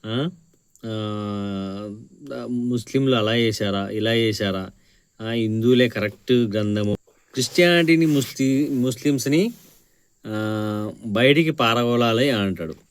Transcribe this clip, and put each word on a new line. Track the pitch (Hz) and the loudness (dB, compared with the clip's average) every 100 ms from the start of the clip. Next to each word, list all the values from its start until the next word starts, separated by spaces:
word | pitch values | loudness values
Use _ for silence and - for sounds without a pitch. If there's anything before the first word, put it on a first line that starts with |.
| 110 | -6
ఆ, | 120 160 - _ _ _ _ 113 | -4 -4 -8 _ _ _ _ -8
ఆ, | 110 107 104 104 101 101 98 98 98 104 104 123 - 143 120 120 | -6 -6 -6 -6 -6 -6 -6 -8 -10 -12 -14 -18 -20 -14 -10 -6
ముస్లింలు | 123 123 120 - 135 135 120 | -4 -2 -4 -2 0 2 2
అలా | 107 117 | 2 2
చేశారా, | 113 107 104 98 98 | 0 0 -2 -2 -4
ఇలా | 107 110 117 | -2 0 2
చేశారా, | 113 101 101 95 95 - _ _ _ _ | 0 0 -2 -2 -6 -14 _ _ _ _
ఆ, | 113 | -6
హిందువులే | 117 110 110 117 123 123 | -2 0 2 4 4 4
కరెక్ట్ | 110 104 - - | 0 -6 -6 0
గ్రంథము, | 123 117 104 104 104 104 104 _ _ _ | 2 2 0 -2 -2 -2 -4 _ _ _
క్రిస్టియానిటీని, | - 123 - 175 170 160 165 160 | -8 -2 2 4 4 4 4 4
ముస్లి-, | 143 123 - 135 135 147 | 2 0 -2 0 0 0
ముస్లిమ్స్ని, | 135 127 123 147 139 135 151 220 240 - _ _ _ _ _ 107 | 0 -2 0 -2 0 2 2 0 -4 -20 _ _ _ _ _ -8
ఆ, | 107 107 107 107 107 104 - 113 | -4 -2 -2 -2 -4 -6 -10 -4
బయటికి | 104 127 147 160 | 2 4 4 2
పారగొలాలి" | - 117 117 120 120 117 113 139 | 2 2 2 2 2 2 2 2
అని | 113 | 2
అంటాడు. | 98 90 82 - _ | 0 -2 -8 -10 _